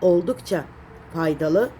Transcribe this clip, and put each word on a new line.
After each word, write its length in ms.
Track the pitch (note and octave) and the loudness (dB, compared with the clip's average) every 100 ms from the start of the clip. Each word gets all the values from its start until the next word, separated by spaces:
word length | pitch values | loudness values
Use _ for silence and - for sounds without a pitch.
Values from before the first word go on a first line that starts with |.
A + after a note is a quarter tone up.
Oldukça 640 | F#3 F3 F3 B3 - F3 - - - - - | 2 2 0 -4 -4 -6 -6 -14 -20 -20 -12
faydalı, 560 | E3 D#3+ D3 D#3 F#3 B3+ - | -4 -2 -2 0 2 0 -4